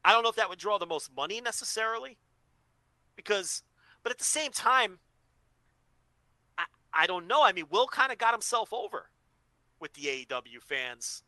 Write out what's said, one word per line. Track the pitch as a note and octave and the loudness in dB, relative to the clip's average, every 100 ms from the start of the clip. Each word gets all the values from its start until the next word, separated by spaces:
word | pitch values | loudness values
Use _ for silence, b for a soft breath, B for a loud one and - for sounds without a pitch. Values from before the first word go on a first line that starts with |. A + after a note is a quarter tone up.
I | F3+ | 6
don't | A3+ | 6
know | A#3 | 4
if | A3 | 0
that | G3 | -2
would | F3+ | -2
draw | G3 G3+ | -2 -2
the | E3+ | -2
most | D#3 - C3 | -6 -6 -6
money | D3+ A3 | -6 -4
necessarily, | A#3+ - B3 A3 A3 A3+ C4 A3+ _ _ _ _ _ _ _ _ _ - | -6 -6 -6 -4 -2 -4 -8 -16 _ _ _ _ _ _ _ _ _ -18
because, | - G#3 F3 - _ b b b | 0 0 0 -8 _ b b b
but | A#3 | -6
at | B3 | -4
the | - | -2
same | D#4 D4 | 0 -2
time, | - A#3 C4 A3 F3+ _ _ _ _ _ _ _ _ _ _ _ _ _ _ _ - | 0 4 4 4 -2 _ _ _ _ _ _ _ _ _ _ _ _ _ _ _ -10
I, | E3+ _ _ | -10 _ _
I | D#3+ E3+ | 0 2
don't | F3+ E3+ | 0 2
know. | C#4 | 6
I | C4 | 6
mean, | F#3 D3 | 4 -2
Will | F#3+ B3+ | 0 2
kinda | - C4 A#3+ | 2 0 2
got | A3+ | 0
himself | A#3 - A#3 A3+ | 0 0 -2 -2
over | G#3+ G#3 - - _ _ _ _ _ _ _ | -6 -6 -10 -12 _ _ _ _ _ _ _
with | D#3 | -14
the | - C#3+ | -6 -4
A | C3+ | -4
E | B2+ | -6
W | B2+ A#2+ A#2+ | -8 -8 -20
fans. | - C3+ B2+ A#2+ - - | -6 -6 -6 -8 -10 -10